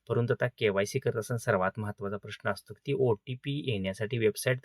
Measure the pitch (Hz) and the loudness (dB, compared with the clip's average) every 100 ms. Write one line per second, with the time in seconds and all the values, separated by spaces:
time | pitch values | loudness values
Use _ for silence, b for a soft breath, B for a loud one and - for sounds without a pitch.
0 | - 120 120 120 123 - 110 98 101 131 | -2 0 2 0 0 2 2 2 0 0
1 | 120 113 104 120 - 101 92 - 104 - | -2 -2 -2 -2 2 2 2 -2 -6 -6
2 | 98 101 107 - 113 98 - 107 - 139 | -6 -6 -8 -6 -4 -4 -8 -12 -4 2
3 | 127 104 - 127 143 143 156 101 95 95 | 2 2 -2 -8 -6 -4 -2 -2 -2 -2
4 | 107 120 110 - 127 127 | -4 2 2 2 0 0